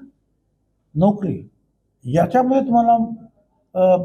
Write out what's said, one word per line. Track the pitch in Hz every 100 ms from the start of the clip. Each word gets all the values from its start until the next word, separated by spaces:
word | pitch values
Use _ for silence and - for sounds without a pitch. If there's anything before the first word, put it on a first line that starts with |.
| - _ _ _ _ _ _ _ _ 147
नोकरी | 196 208 180 101 - _ _ _ _ _
याच्यामध्ये | 123 156 175 254 254 262
तुम्हाला, | 254 233 233 233 226 - - _ _ _ _
अ, | 185 185 180